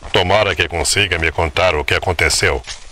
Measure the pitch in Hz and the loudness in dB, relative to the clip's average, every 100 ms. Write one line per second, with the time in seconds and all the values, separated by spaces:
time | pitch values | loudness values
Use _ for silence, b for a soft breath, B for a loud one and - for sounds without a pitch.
0 | - - 90 98 95 87 87 85 78 - | -2 0 4 4 2 0 -2 -2 -2 0
1 | 101 87 82 - 82 - 90 78 71 90 | 0 0 -2 0 -2 2 2 2 0 -2
2 | 90 87 82 - 98 67 - - - | 0 0 0 2 0 0 -6 -16 -16